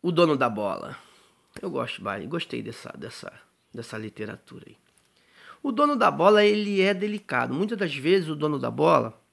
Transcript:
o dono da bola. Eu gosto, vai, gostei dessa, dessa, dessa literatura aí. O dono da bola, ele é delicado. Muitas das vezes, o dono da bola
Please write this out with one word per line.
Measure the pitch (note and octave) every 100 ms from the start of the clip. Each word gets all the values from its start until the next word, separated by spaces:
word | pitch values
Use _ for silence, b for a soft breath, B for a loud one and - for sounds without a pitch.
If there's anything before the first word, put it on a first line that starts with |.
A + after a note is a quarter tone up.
o | F3
dono | E3 E3+ C#3+
da | B2+
bola. | G#2+ G#2 A#1 - - b b b b _ -
Eu | F#3+
gosto, | C#3+ A#2 -
vai, | G2+ G2+ E2+
gostei | E3 - A#2+
dessa, | A2 A2+ - -
dessa, | - - F2+ - _ _ _
dessa | - A2+ A2
literatura | A2 G2 G#2+ - _ - -
aí. | - _ _ _ B B B B B
O | C#4
dono | A3+ D4 C#4+
da | G#3
bola, | C#3+ F3+ G#3
ele | G#3 G#3 G#3 G3+
é | F#3+
delicado. | F#3+ G#3 G#3 - B2+ B2
Muitas | C3 G3+ A3+
das | F#3 C#3
vezes, | C#3 F#3+ D#3+
o | D3+
dono | D3+ C#3+
da | A#2+
bola | A#2 D#3 D#3 A2+ - _